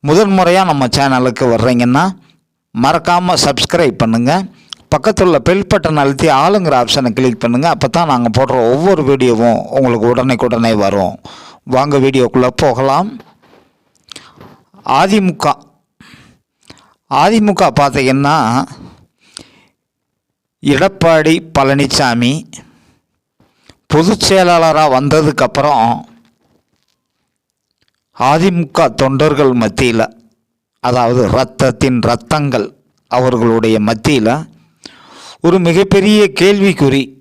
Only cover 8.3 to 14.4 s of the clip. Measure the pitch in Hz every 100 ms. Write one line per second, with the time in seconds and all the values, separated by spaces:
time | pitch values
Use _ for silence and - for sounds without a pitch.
8.3 | 110 135 131 117 135 180 180 135 - 127
9.3 | 113 120 110 - 135 127 117 117 123 131
10.3 | 120 123 113 117 107 98 101 90 - -
11.3 | - - - - 127 143 143 135 131 120
12.3 | 131 127 - 147 120 135 143 202 247 -
13.3 | _ _ _ _ _ _ _ _ - -
14.3 | -